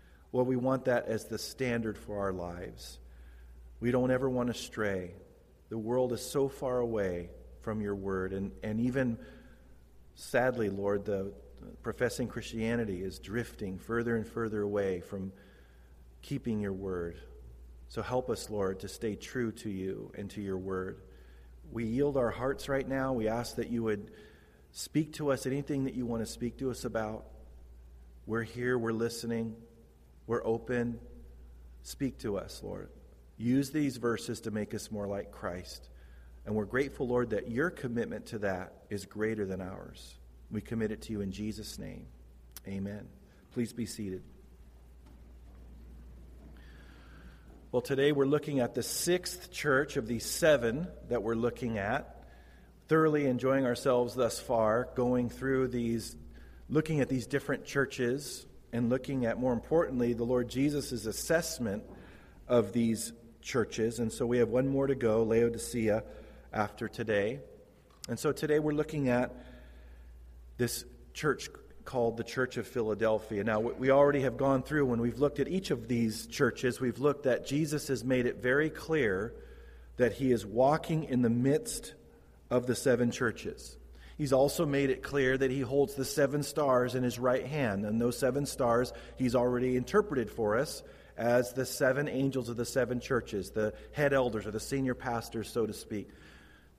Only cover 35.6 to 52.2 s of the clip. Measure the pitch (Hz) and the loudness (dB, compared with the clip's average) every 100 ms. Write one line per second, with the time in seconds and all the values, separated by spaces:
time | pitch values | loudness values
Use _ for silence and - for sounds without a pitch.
35.6 | - - - - - - - - - 107 | -10 -16 -20 -20 -20 -20 -20 -16 -4 -2
36.6 | 101 123 139 - 127 123 117 104 - 117 | 0 0 -2 -2 0 2 2 -2 -2 0
37.6 | 170 180 123 117 110 101 - 113 101 92 | 0 -2 -4 -2 -2 -6 -8 -2 0 0
38.6 | 92 - - 101 - 104 110 110 95 92 | -4 -14 -8 -8 -6 -2 -2 0 -2 -4
39.6 | 92 95 90 - - - - - - 107 | -6 -10 -14 -16 -20 -20 -20 -20 -8 -8
40.6 | - 113 107 107 - 107 98 92 107 104 | -4 -2 -2 -4 -6 -4 -4 -4 -6 -6
41.6 | - - 101 95 - - - - - - | -10 -12 -12 -12 -16 -20 -20 -20 -20 -16
42.6 | - 98 98 104 - - - - - 123 | -8 -6 -6 -8 -12 -20 -20 -20 -10 -6
43.6 | 117 - 107 - 101 92 - - - - | -6 -4 -8 -6 -6 -8 -10 -20 -20 -20
44.6 | - - - - - - - - - - | -20 -20 -20 -20 -20 -20 -20 -20 -20 -20
45.6 | - - - - - - - - - - | -18 -18 -18 -18 -18 -18 -18 -18 -18 -18
46.6 | - - - - - - - - - - | -18 -20 -20 -20 -20 -18 -20 -20 -20 -20
47.6 | - 127 - 135 143 143 135 147 147 139 | -4 -2 0 4 4 4 4 2 2 0
48.6 | 117 127 110 - 170 180 - - - - | 2 0 -4 -2 0 0 0 -10 -12 -4
49.6 | 147 135 147 - 117 117 - - 165 143 | 4 4 4 -2 -2 -4 -4 2 6 6
50.6 | 117 127 180 - - 120 104 113 117 117 | 4 0 -4 -8 -2 0 2 2 0 0
51.6 | 120 110 98 135 - - | -2 0 0 0 -4 -16